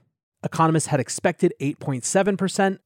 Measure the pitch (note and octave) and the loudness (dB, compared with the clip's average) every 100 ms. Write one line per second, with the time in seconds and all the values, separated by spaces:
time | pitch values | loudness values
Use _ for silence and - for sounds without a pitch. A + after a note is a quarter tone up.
0 | _ _ _ _ - - D#3+ D#3+ - C#3+ | _ _ _ _ -4 2 4 4 2 -2
1 | A#2 - F#3+ E3 F3 - C#3 - - C3 | -2 -2 -2 2 0 0 -4 -4 -6 -4
2 | - F#3+ G3 G3 F#3+ - G3 F#3+ | 0 0 2 0 -2 0 0 -2